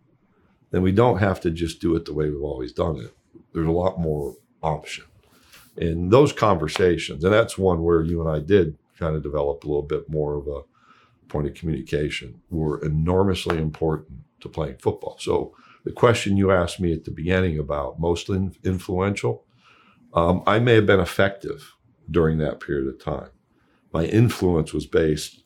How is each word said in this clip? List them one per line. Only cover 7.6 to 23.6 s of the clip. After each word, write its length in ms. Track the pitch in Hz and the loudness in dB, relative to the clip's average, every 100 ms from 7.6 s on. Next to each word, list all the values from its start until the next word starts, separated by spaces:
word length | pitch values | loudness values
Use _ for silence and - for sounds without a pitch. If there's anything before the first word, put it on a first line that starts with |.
| 95 82 | 0 2
where 200 | 85 82 | 2 2
you 180 | 80 82 | 2 -2
and 80 | 80 | -2
I 120 | 76 | -2
did 360 | 76 101 78 73 _ - | 4 4 4 -4 _ -8
kind 160 | 80 | -4
of 80 | 78 | -4
develop 400 | 73 73 71 71 | -4 -2 -2 -4
a 40 | 73 | -4
little 160 | 73 | -4
bit 260 | 76 76 - | -4 -6 -4
more 280 | 78 73 73 | -4 -4 -4
of 100 | 73 | -8
a 140 | 71 - _ _ _ _ _ - | -10 -12 _ _ _ _ _ -8
point 180 | 76 73 | -6 -6
of 60 | |
communication, 880 | - 82 69 62 73 73 - 62 - - | -6 -6 -6 -4 -4 -4 -6 -12 -18 -8
were 340 | 80 78 - | -4 -2 -2
enormously 760 | 78 78 80 92 98 87 90 82 | -2 -2 2 2 2 0 -2 -2
important 640 | 78 - 80 78 - - - _ | -2 -2 -2 -2 -8 -20 -20 _
to 80 | - | -12
playing 300 | - 73 64 | -8 -8 -6
football. 400 | - - - - | -4 -4 -8 -10
So 340 | - 82 - _ - _ | -4 -2 -4 _ -20 _
the 80 | - | -12
question 460 | - 120 110 101 98 | 2 4 4 0 2
you 120 | 95 | 4
asked 300 | 92 87 - | 4 2 -2
me 140 | 87 | -2
at 100 | 78 | -2
the 60 | - | -6
beginning 480 | 78 80 92 92 76 | -6 0 2 2 -2
about 420 | 71 73 67 80 | -4 -4 -6 -2
most 300 | 85 82 - | -2 -2 -2
in-, 260 | 95 95 - | -4 -4 -4
influential, 800 | 95 92 - 90 101 101 120 113 _ _ _ _ _ _ _ | -4 -4 -4 -2 -2 -2 -4 -6 _ _ _ _ _ _ _
um, 280 | 82 85 87 - | 2 2 2 2
I 140 | 110 | 4
may 140 | 123 110 | 6 6
have 100 | 98 | 6
been 140 | 95 | 4
effective 760 | 85 - 98 - - - - _ _ _ - | 4 2 0 0 -10 -12 -16 _ _ _ -2
during 280 | 85 80 78 | 2 2 2
that 220 | 76 - | -2 -4
period 280 | - 73 65 | -6 -4 -4
of 100 | - | -6
time. 320 | 76 71 - _ _ _ | -8 -8 -10 _ _ _